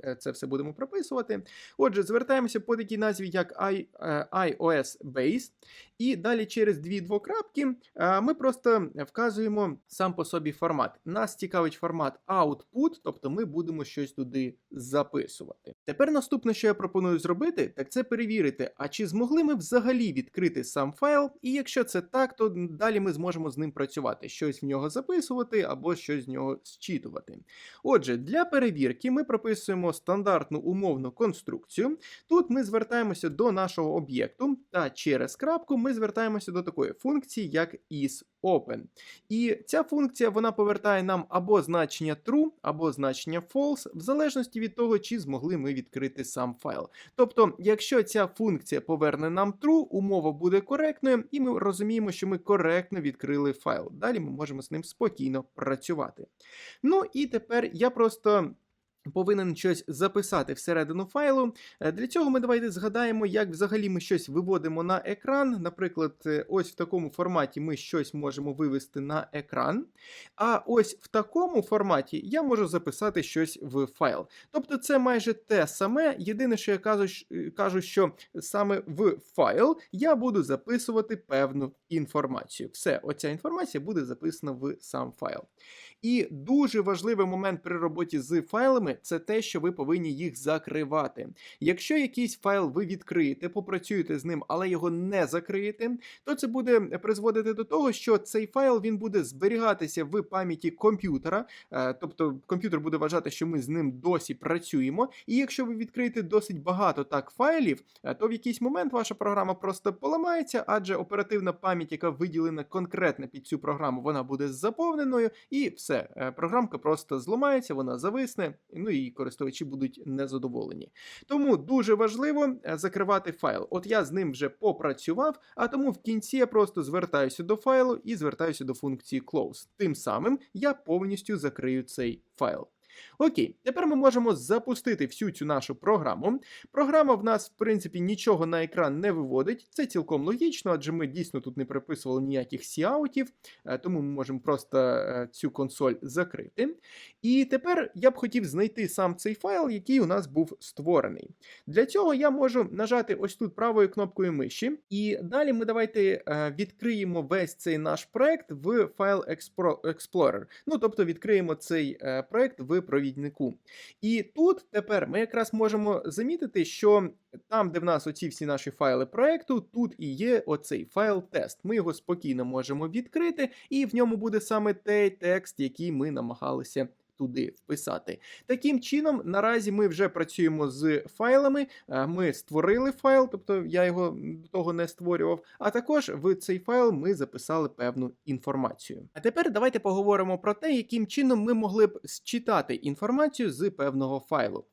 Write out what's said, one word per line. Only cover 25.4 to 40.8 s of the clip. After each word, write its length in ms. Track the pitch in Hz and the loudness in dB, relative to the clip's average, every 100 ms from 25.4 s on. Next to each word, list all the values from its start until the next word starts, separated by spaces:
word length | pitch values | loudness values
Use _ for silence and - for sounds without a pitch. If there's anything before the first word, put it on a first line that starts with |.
| 240 220 | -2 0
або 340 | 170 131 156 175 | 0 -2 -2 -4
щось 300 | - 147 127 | -2 -6 -4
з 20 | |
нього 320 | 131 135 135 | -6 -4 -6
зчитувати. 760 | - - - 160 - - - - - - - - | -10 -16 -8 -8 -6 -14 -14 -20 -20 -20 -20 -8
Отже, 340 | - 240 127 120 | 2 4 4 -4
для 280 | 139 294 349 | 0 0 2
перевірки 640 | 285 240 151 127 123 254 | 2 0 2 0 0 -2
ми 120 | 262 | -2
прописуємо 680 | 277 220 226 214 - 185 175 | 0 -2 -2 -4 -2 -2 0
стандартну 680 | 156 - 196 202 175 147 151 | -2 -2 0 2 2 0 -4
умовну 520 | - 185 190 135 131 | -2 -2 0 -2 -4
конструкцію. 840 | - 220 - - - - - 247 320 - - - | -2 -2 -2 -8 -10 -8 -2 -2 -2 -10 -18 2
Тут 200 | 339 349 | 2 4
ми 140 | 254 | 0
звертаємося 640 | 214 220 220 240 220 175 165 | 2 0 0 0 0 -2 -4
до 220 | 147 233 | 2 2
нашого 440 | 190 185 180 156 156 | 2 -2 -2 -2 -2
об'єкту, 600 | 139 127 - - 269 262 _ | -2 -2 -2 -2 -2 -2 _
та 200 | 180 143 | -2 -2
через 460 | - 156 131 127 - | -2 0 0 0 -2
крапку 420 | 277 330 330 269 | 0 0 0 0
ми 160 | 254 | 2
звертаємося 580 | 233 214 214 226 214 196 | 0 -2 0 -2 -2 -4
до 120 | 180 | -6
такої 300 | 180 151 135 | -4 -2 -2
функції, 560 | - 254 294 - - 175 | -2 0 0 -2 -6 -4
як 260 | 156 170 - - | -2 -2 -4 -10
isOpen. 880 | 147 139 - - _ 185 165 - 117 - _ - - - | -4 -4 -4 -16 _ 2 2 2 -10 -10 _ -20 -20 -6
І 280 | 220 233 208 - | -2 0 -2 -2
ця 180 | 302 | -2
функція, 460 | 311 294 277 - 233 | 0 0 -2 0 0
вона 220 | 208 226 | 2 0
повертає 520 | 220 208 202 | 2 0 2